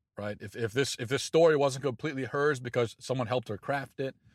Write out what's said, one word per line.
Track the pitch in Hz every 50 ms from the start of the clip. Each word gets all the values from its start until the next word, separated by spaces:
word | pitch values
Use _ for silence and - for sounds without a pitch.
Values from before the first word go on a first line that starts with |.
| _ _ _ -
right? | 101 104 104 -
If, | - 107 -
if | 117 117 107 98
this, | 131 139 - - -
if | 127 104
this | 135 135
story | - - - 160 170 165 156
wasn't | 139 143 139 131 135 131
completely | 139 120 - - 160 143 135 131
hers | - - 143 143 151 151 127
because | 123 123 - 127 120 110 - -
someone | - - 127 131 123 104
helped | 127 127 113 -
her | 107 95
craft | - - 139 139 135 - - -
it, | 135 131 - _ _ - _